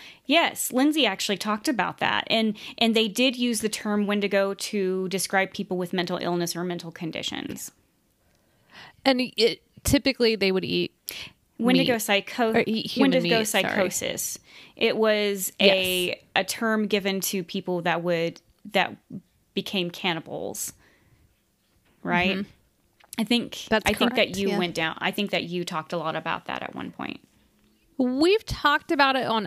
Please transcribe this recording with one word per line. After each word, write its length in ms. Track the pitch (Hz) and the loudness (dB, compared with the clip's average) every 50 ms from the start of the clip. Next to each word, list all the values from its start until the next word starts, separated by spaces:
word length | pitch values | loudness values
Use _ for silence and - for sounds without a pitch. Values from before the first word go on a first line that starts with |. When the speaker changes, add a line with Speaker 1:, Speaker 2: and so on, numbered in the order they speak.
| - - - _ _ | -20 -20 -20 _ _
Speaker 1:
Yes, 460 | - 285 339 311 - - - - - | 2 4 4 4 2 0 -4 -6 -2
Lindsay 320 | 233 254 277 302 302 311 254 | 0 2 2 2 4 2 2
actually 340 | 208 190 - - - 202 180 | 0 0 -2 -2 -4 -2 -2
talked 280 | - 214 208 214 - | -2 -2 -2 -2 -2
about 320 | 311 262 202 180 170 156 - | -2 0 0 0 -2 -2 -2
that. 300 | - - 107 104 - - | -2 0 0 0 0 0
And, 260 | - 226 220 220 208 - - - - - | 0 2 2 0 -2 -4 -10 -12 -4 0
and 160 | 233 226 214 | 0 2 4
they 140 | 226 220 220 | 2 2 0
did 260 | - 240 254 269 240 | 2 2 2 2 2
use 260 | 254 247 247 226 208 | 0 -2 -2 0 0
the 80 | 220 214 | -2 -4
term 380 | - - - 214 208 208 202 | -4 -4 -4 -2 0 0 0
Wendigo 480 | 196 208 208 196 190 202 196 196 196 196 | 0 0 0 0 2 2 2 2 0 -2
to 540 | - - - - 208 190 185 185 190 185 180 | -6 -8 -4 -2 -2 0 0 0 -2 -2 -2
describe 440 | 190 185 - - - 190 190 190 | -2 -4 -4 0 0 0 0 0
people 240 | - - 196 - 185 | -4 -8 -6 -4 -4
with 160 | 180 180 175 | -4 -4 -2
mental 260 | - 180 170 175 180 - | -2 -2 -2 -2 -4 -4
illness 360 | - 175 175 175 170 170 - | -2 0 0 0 0 -2 -4
or 80 | 170 | -4
mental 300 | 180 180 175 170 170 165 | -4 -4 -6 -6 -8 -12
conditions. 800 | - - 180 160 - - - - - - - - - - - - _ _ _ _ _ _ _ _ _ _ _ _ _ _ _ _ _ _ _ _ - - - - _ _ - | -10 -8 -8 -6 -6 -6 -6 -6 -6 -6 -8 -8 -10 -10 -12 -14 _ _ _ _ _ _ _ _ _ _ _ _ _ _ _ _ _ _ _ _ -20 -20 -20 -20 _ _ 0
Speaker 2:
And 160 | 262 262 247 254 - - | 2 2 2 0 -4 0
it, 260 | - 214 208 160 - _ _ _ - | 2 2 2 2 -2 _ _ _ -4
typically 540 | - - 277 285 - 269 247 - 240 226 220 | 0 4 4 4 4 2 2 4 2 2 4
they 160 | 190 196 190 | 4 2 2
would 120 | 185 190 175 | 2 2 0
eat 280 | - 175 175 180 - _ _ - - - - - - _ _ _ _ _ - | 0 0 0 0 -2 _ _ -14 -12 -12 -12 -14 -16 _ _ _ _ _ 0
Speaker 1:
Wendigo 360 | 226 247 262 262 262 269 240 | 2 4 6 6 4 4 2
Speaker 2:
meat. 80 | 220 | 0
Speaker 1:
psycho-, 500 | - - 202 202 185 - - - 240 220 226 | 2 2 2 2 0 -2 -2 0 0 2 4
Speaker 2:
Or 80 | 233 - - | 2 2 2
eat 180 | 220 226 - - | 0 -2 -4 -4
human 220 | - 247 269 269 | 2 4 4 6
Speaker 1:
Wendigo 300 | 262 262 - - 233 226 | 4 4 4 4 2 2
Speaker 2:
meat, 60 | 220 214 | 2 2
sorry. 160 | - 196 190 | 2 2 2
Speaker 1:
psychosis. 760 | - - 214 185 196 - - 185 - - - - - - - _ - - - - - - | 2 2 2 0 0 0 -4 -4 -4 -4 -4 -6 -6 -8 -10 _ -20 -20 -20 -20 -14 -4
It 200 | - - 226 - | 0 0 0 2
was 540 | 208 220 214 214 208 208 202 202 190 185 - - - | 2 2 2 2 2 2 0 -2 -2 -4 -6 0 4
a, 480 | 196 202 196 190 185 185 185 180 180 | 6 6 6 6 2 0 0 0 0
Speaker 2:
Yes. 100 | 175 - - _ _ - | -2 -4 -8 _ _ -2
Speaker 1:
a 80 | - 190 | -2 -2
term 420 | - - - 233 220 220 214 214 | -2 -4 -2 0 0 0 0 0
given 340 | 190 208 202 185 202 190 190 | 0 0 0 0 0 -2 -2
to 200 | - - - 190 | -4 -4 -4 -4
people 400 | 170 - - 190 180 185 180 175 | -6 -4 -6 -6 -4 -2 -4 0
that 220 | 170 180 160 170 170 | 0 0 0 0 0
would, 360 | 175 170 165 170 170 - - _ _ _ _ - 208 | 0 0 0 0 -2 -4 -8 _ _ _ _ -12 -2
that 240 | - 190 - - - - _ - - 190 _ _ _ _ _ _ - | 0 0 0 0 -4 -14 _ -16 -16 -16 _ _ _ _ _ _ -6
became 360 | 196 185 - - 190 175 175 | -6 -6 -4 -4 -4 -4 -4
cannibals. 840 | - - - 185 165 160 - - - - 90 - - - - - - _ _ _ _ _ _ _ _ _ _ _ _ _ _ _ _ _ _ _ _ _ _ _ _ _ - | -6 -4 -2 -2 -2 -2 -6 -10 -10 -8 -8 -8 -8 -8 -10 -10 -12 _ _ _ _ _ _ _ _ _ _ _ _ _ _ _ _ _ _ _ _ _ _ _ _ _ -4
Right? 260 | 175 175 175 180 185 190 190 | 0 2 2 2 2 0 -2
Speaker 2:
Mm-hmm. 100 | 202 - - _ _ _ _ _ _ _ _ _ _ - - | -4 -8 -12 _ _ _ _ _ _ _ _ _ _ -12 -4
Speaker 1:
I 60 | - | -4
think, 440 | 220 - 240 240 - - - - - - | 0 2 2 0 0 -4 -10 -10 -2 0
Speaker 2:
That's 160 | 226 214 - 202 | 0 2 2 2
Speaker 1:
I 40 | |
think 220 | 214 - 240 240 254 | 0 2 0 0 2
that 80 | 240 208 | 2 0
Speaker 2:
correct, 140 | - 180 196 | 0 0 -2
Speaker 1:
you 100 | 196 196 | 0 0
Speaker 2:
yeah. 100 | 202 202 | 2 0
Speaker 1:
went 160 | 175 170 - | 0 0 -2
down, 220 | 165 160 160 - - | -2 -2 -2 -4 -2
I 140 | - 185 | -4 -4
think 180 | 190 - 208 185 | -2 -2 -4 -2
that 140 | - 175 - | -2 -4 -4
you 200 | 170 175 180 170 | -2 -4 -4 -4
talked 280 | - 180 156 156 - | -4 -6 -8 -6 -4
a 40 | 180 | -6
lot 200 | 170 151 160 156 | -4 -4 -4 -4
about 300 | 160 165 165 180 175 - | -4 -4 -4 -6 -6 -6
that 160 | - - 65 - | -8 -8 -6 -8
at 100 | - - | -8 -10
one 160 | - - - | -10 -12 -12
point. 300 | - - - - - - _ _ _ _ _ _ _ _ _ _ _ _ _ _ _ | -10 -10 -10 -10 -10 -12 _ _ _ _ _ _ _ _ _ _ _ _ _ _ _
Speaker 2:
We've 480 | - 254 247 254 269 320 359 403 440 - | -2 -2 0 2 2 4 4 4 2 0
talked 460 | - - - - 294 294 302 - - | -4 -8 -2 0 0 0 0 0 -2
about 240 | 320 277 277 269 262 | 2 2 4 4 4
it 100 | 262 233 | 0 0
on 200 | - 220 220 202 | 0 -2 -2 0